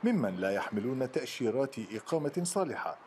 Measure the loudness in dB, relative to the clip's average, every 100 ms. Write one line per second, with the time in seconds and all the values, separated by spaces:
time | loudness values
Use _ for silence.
0 | 4 4 2 2 2 2 0 -2 0 0
1 | 0 0 -4 0 0 2 0 -2 -6 -8
2 | -2 0 0 -2 0 0 0 -2 -4 -6